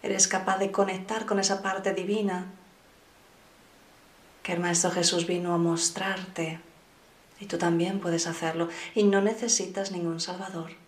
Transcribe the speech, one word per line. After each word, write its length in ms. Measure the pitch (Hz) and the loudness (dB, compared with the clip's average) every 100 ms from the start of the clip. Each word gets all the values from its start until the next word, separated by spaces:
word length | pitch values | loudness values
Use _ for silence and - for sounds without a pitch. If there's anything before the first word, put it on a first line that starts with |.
eres 240 | 214 190 - | -2 2 2
capaz 300 | 190 - 190 | 2 0 0
de 120 | 196 | 0
conectar 560 | 196 196 185 - 220 214 | 2 0 0 -4 -6 0
con 140 | 202 | 0
esa 220 | 196 190 | 2 0
parte 320 | 196 190 196 | -2 -2 -2
divina 520 | 180 185 214 202 180 180 - - - - - - - - - - - - - - - - - - - | -2 0 0 0 -2 -6 -14 -20 -20 -20 -20 -20 -20 -20 -20 -20 -20 -20 -20 -20 -20 -20 -20 -20 -14
que 80 | - | -4
el 80 | 175 | -2
Maestro 320 | 175 170 185 | 2 2 2
Jesús 340 | 180 170 175 170 | 2 2 2 0
vino 260 | 175 175 | 0 0
a 60 | 170 | 2
mostrarte, 1000 | 170 165 - - 190 190 185 - 165 165 - - - - - - - - | 4 2 0 -2 -4 -4 -6 -6 -6 -6 -16 -20 -20 -20 -20 -20 -20 -18
y 60 | 202 | -8
tú 120 | 175 | 0
también 400 | 175 170 175 196 | 2 2 2 0
puedes 300 | 180 165 170 | 0 0 -2
hacerlo, 400 | 165 165 160 170 - - | -2 -2 -2 -4 -4 -4
y 80 | - | 4
no 180 | 202 196 | 6 6
necesitas 720 | 202 226 240 - 185 196 196 | 4 0 0 0 0 -4 -4
ningún 300 | 185 170 165 | -2 -4 -4
salvador 500 | 170 185 190 170 165 - | -6 -8 -8 -8 -10 -14